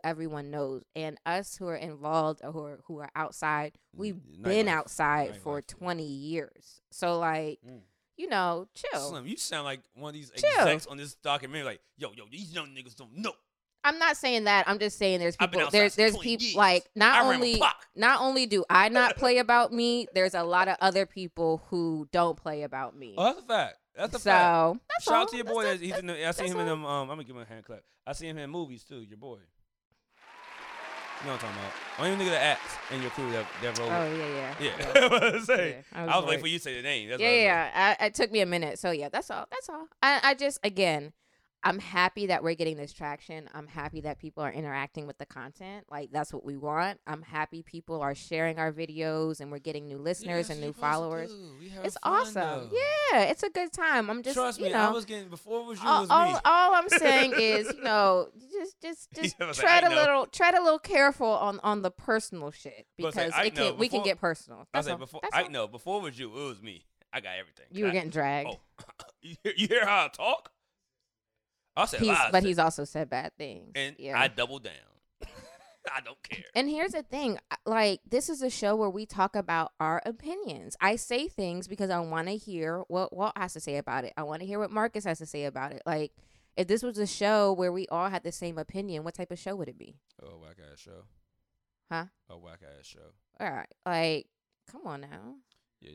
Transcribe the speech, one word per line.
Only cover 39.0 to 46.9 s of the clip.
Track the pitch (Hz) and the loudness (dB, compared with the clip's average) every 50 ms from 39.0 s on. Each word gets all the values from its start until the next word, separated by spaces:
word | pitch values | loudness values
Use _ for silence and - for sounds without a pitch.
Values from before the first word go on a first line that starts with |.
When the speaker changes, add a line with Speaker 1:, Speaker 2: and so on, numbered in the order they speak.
| 143 143 | -4 -4
Speaker 1:
that's | - 226 - - | -4 -6 -6 -6
all. | 220 - - - | -8 -10 -10 -10
That's | - 523 - - | -12 -12 -12 -12
all. | 320 311 320 - _ - | -14 -14 -14 -10 _ 2
I, | - 269 285 247 | 4 4 6 6
I | - 269 277 | 4 4 2
just, | 254 277 285 277 - - | 2 0 -2 -2 0 -4
again, | 208 190 190 190 170 156 147 143 151 - _ _ _ _ _ _ _ _ - - | -2 2 2 2 2 2 0 -2 -8 -14 _ _ _ _ _ _ _ _ -2 0
I'm | 180 180 202 | 0 0 0
happy | 185 175 190 180 180 185 - 208 202 | -4 -2 2 4 4 4 2 0 0
that | 185 175 - - | 0 2 2 2
we're | 165 170 | 0 -2
getting | 160 165 160 156 | 0 -2 -4 -4
this | 147 143 143 | -6 -10 -14
traction. | - - 160 147 147 147 - - 160 156 151 - - | -12 -10 -10 -8 -10 -10 -12 -16 -16 -16 -16 -16 -16
I'm | 151 147 | -16 -16
happy | 147 - 160 147 151 156 156 | -14 -12 -10 -10 -10 -10 -8
that | 147 151 139 - | -8 -8 -8 -8
people | - 156 - - 147 | -12 -14 -10 -8 -6
are | 135 | -6
interacting | - 147 156 143 135 139 139 - - 160 147 | -6 -6 -6 -6 -6 -6 -6 -8 -10 -12 -12
with | 147 135 | -12 -12
the | - 143 | -14 -16
content. | - - 131 123 135 - - 190 190 202 208 - - | -16 -14 -16 -16 -16 -16 -18 -18 -18 -18 -18 -16 -14
Like, | 147 147 143 - | -12 -12 -10 -8
that's | 139 151 147 - - | -6 -6 -6 -6 -8
what | 135 - | -12 -10
we | 139 143 | -10 -10
want. | 139 143 147 151 160 175 196 | -8 -6 -4 -2 0 -2 -2